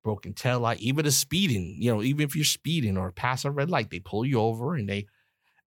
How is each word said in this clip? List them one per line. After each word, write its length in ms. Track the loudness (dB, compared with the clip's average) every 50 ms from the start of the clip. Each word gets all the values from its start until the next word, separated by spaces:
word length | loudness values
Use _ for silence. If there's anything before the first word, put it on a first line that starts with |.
broken 300 | _ -2 -4 -4 -6 -12
tail 280 | -12 -4 -2 0 0 2
light, 180 | 2 0 0 0
even 260 | 0 0 0 2 2
a 60 | 4
speeding, 640 | 2 2 2 2 2 2 4 4 2 0 0 -4 -4 0
you 120 | 2 2
know, 80 | 2 2
even 240 | 2 0 2 0 0
if 120 | 0 0
you're 80 | 0 0
speeding 520 | 0 0 0 _ -2 0 0 2 0 0
or 140 | 0 -2 -4
pass 340 | -6 -2 -2 -2 -2 0 -2
a 60 | -2
red 180 | -2 0 -2 0
light, 220 | 0 0 -2 -2
they 80 | -6 -10
pull 260 | -8 -6 -4 -2 0
you 160 | 2 2 2
over 360 | 2 2 0 -2 -4 -4 -2
and 120 | -2 -2 -2
they 160 | -4 -4 -6 _ _ _ _ _ _ _ _ _ _ _ _